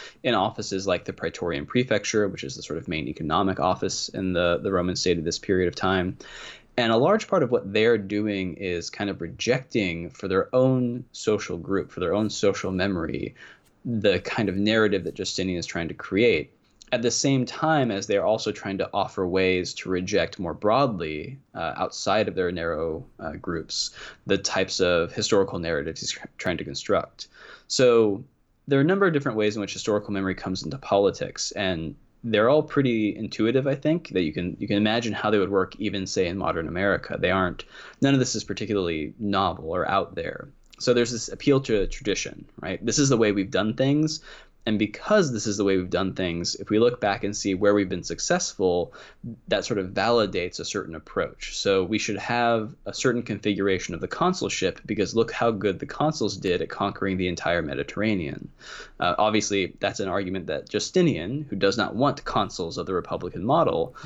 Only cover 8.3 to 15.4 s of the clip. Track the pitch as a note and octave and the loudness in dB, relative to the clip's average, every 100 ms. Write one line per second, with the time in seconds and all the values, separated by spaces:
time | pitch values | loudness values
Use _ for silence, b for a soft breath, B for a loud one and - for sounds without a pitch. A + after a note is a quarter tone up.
8.3 | G2+ F#2 E2+ F#2+ F2 E2+ - G#2 F#2 E2+ | 0 -2 -4 -4 -4 -6 -6 -6 -6 -8
9.3 | - - C3+ - A#2+ F#2 E2+ E2+ - F#2+ | -6 0 0 0 0 0 -2 -8 -8 -2
10.3 | F#2 - B2+ C3 C3 B2 B2 - - - | 0 2 4 4 4 0 -4 -10 -6 0
11.3 | G#2 - F2+ F2 F#2+ D2 - F2+ G2 G#2+ | 0 0 -8 -2 -2 -2 -4 0 0 0
12.3 | - G2+ F#2 F#2+ F#2 G2 F#2 D#2+ - - | 0 0 0 -2 0 0 0 -2 -4 -6
13.3 | - B B B _ A#2 A2+ G2+ F2+ - | -10 B B B _ -6 0 2 2 0
14.3 | - G2+ F#2 G#2 A2 G#2+ F#2+ E2+ - - | -2 0 2 2 4 4 2 -2 -6 -6
15.3 | - | -2